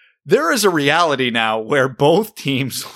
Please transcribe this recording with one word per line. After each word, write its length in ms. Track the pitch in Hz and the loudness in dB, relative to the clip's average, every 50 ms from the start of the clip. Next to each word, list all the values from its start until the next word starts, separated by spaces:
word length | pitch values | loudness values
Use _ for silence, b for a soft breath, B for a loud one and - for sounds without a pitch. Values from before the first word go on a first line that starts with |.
| B B B B _ | B B B B _
There 280 | 143 196 269 311 330 | 0 2 2 2 0
is 120 | 285 214 202 | 0 0 0
a 60 | 190 | 0
reality 600 | 170 151 139 139 151 170 175 156 139 127 127 120 | 0 2 0 2 2 2 2 0 0 0 -2 -2
now 280 | 113 117 113 110 110 113 | -2 -2 0 0 -2 -2
where 280 | 110 113 143 139 131 135 | -2 0 0 0 0 0
both 460 | 123 - 143 151 170 202 220 - - | 0 0 2 2 4 2 0 -2 -8
teams 500 | - - 143 135 127 139 123 - - - - - | -10 -6 -4 -4 -4 -4 -6 -8 -10 -12 -12 -12